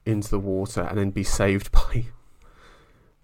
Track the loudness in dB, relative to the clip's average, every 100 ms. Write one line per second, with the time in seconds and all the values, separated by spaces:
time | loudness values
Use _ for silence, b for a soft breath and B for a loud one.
0 | -4 -2 -2 -2 -2 -4 -4 -4 -4 -2
1 | -2 -2 0 2 2 0 4 4 4 2
2 | -4 -8 -20 -20 b b b b b b
3 | b b